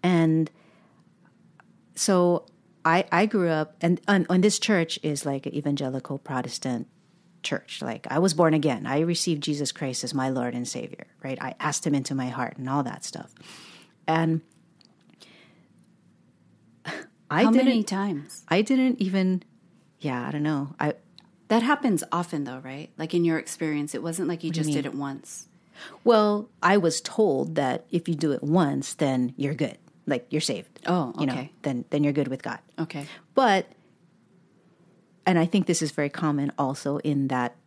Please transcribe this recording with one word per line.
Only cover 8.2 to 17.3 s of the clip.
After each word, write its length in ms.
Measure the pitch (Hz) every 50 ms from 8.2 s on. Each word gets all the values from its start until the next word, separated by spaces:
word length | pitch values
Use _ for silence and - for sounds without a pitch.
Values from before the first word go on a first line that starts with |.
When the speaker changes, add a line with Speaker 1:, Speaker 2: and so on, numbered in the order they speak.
| 175 190 160
Speaker 1:
born 180 | 156 175 160 156
again. 320 | 156 143 156 127 113 127
I 140 | 120 131 147
received 420 | 165 170 170 - - 180 165 147
Jesus 280 | 139 - 147 143 147 135
Christ 320 | - - 151 135 127 -
as 100 | - 123 -
my 140 | 135 131 131
Lord 240 | 131 131 123 123 120
and 120 | 123 123
Savior, 400 | 120 - 127 113 - - - - _ _ _
right? 140 | - - 135 -
I 120 | - 131 123 _
asked 260 | - 151 143 - -
him 80 | 165 143
into 200 | 139 135 - 139
my 140 | 135 127 127
heart 280 | 123 135 127 - - -
and 100 | 127 131
all 140 | 135 143
that 220 | 135 120 107 - -
stuff. 300 | - - - - - _ - - - - - - - - - - _ _ _ _ -
And 320 | 160 160 165 160 165 160 - _ _ _ _ _ _ _ _ _ _ _ _ _ - _ - - - - - _ _ _ _ _ _ _ _ _ _ _ _ _ _ _ _ _ _ _ _ _ _ _ _ _ _ _ _ - - - - - _ _ _ _